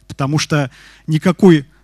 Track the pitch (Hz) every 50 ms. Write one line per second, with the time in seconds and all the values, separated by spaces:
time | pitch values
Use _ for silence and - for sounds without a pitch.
0 | _ - - - 139 135 156 147 - - 160 147 139 127 _ - - - - _
1 | - - 156 156 - - 151 - 208 185 165 147 139 - _ _